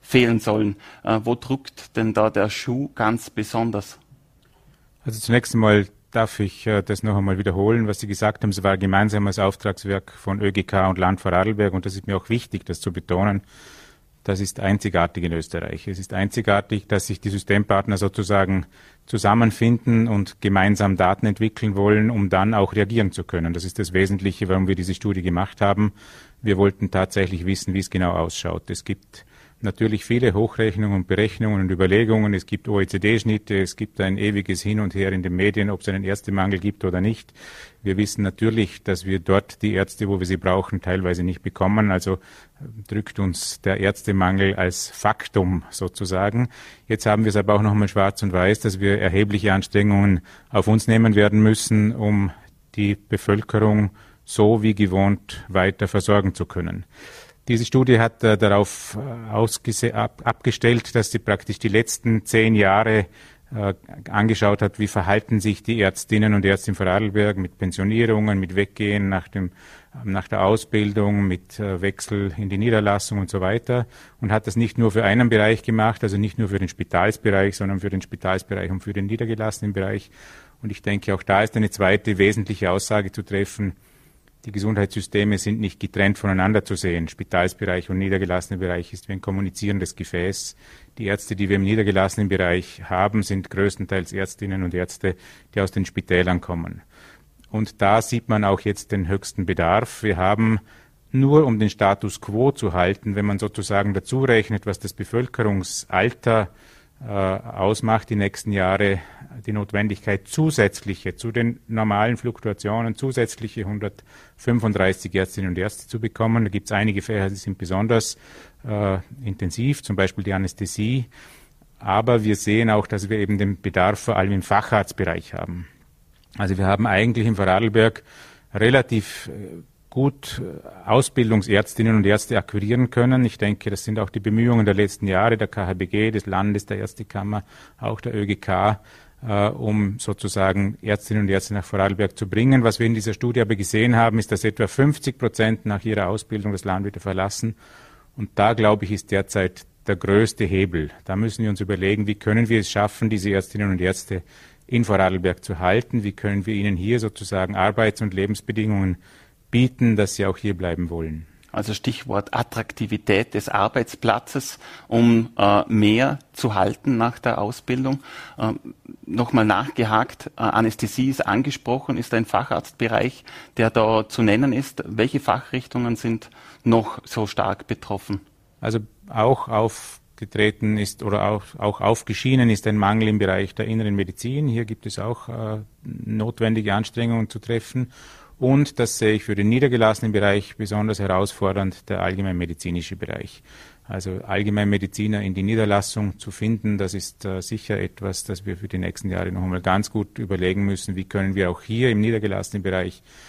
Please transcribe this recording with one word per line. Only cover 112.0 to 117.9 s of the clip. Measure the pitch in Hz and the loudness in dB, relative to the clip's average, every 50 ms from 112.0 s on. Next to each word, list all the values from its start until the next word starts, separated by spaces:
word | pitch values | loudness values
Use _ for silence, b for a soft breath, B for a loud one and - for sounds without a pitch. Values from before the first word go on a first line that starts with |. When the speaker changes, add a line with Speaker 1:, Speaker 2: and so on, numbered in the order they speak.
| 107 117 120 | 2 2 0
Speaker 2:
Fluktuationen, | - - 120 110 - - 110 101 - - 104 107 117 117 113 110 | -2 -4 -6 -8 -6 -6 -6 -6 -4 -4 -2 -2 -2 -2 -4 -4
zusätzliche | - 135 135 127 127 117 - - - 113 110 - 117 98 | -4 -6 -4 -2 0 -2 -2 -2 -6 -12 -10 -8 -8 -8
hundertfünfunddreißig | 95 107 104 107 98 - - - _ - - - - _ _ - 123 120 120 113 107 101 98 95 95 95 - - 95 85 | -6 -6 -6 -6 -8 -8 -12 -18 _ -20 -20 -20 -20 _ _ -2 0 0 2 2 0 0 2 2 2 0 0 -4 -4 -2
Ärztinnen | 95 92 - - - 95 92 | -2 -2 -2 -4 -6 -6 -4
und | 87 90 | -4 -4
Ärzte | 92 107 - - - - | -4 -6 -6 -10 -12 -10
zu | - 110 | -8 -6
bekommen. | 113 110 - - 113 113 113 117 113 | -6 -6 -4 -2 0 2 2 2 0
Da | 101 | 0
gibt's | 98 101 - - 110 | -2 -4 -4 -2 -2
einige | 98 107 110 98 98 - | 0 0 0 0 -2 -4
Fächer, | - 110 101 98 95 | -4 -2 -2 -2 -2
die | 98 | -4
sind | 92 - 101 95 - | -6 -8 -8 -8 -6
besonders, | 92 85 92 95 110 113 | -6 -4 -2 -2 0 2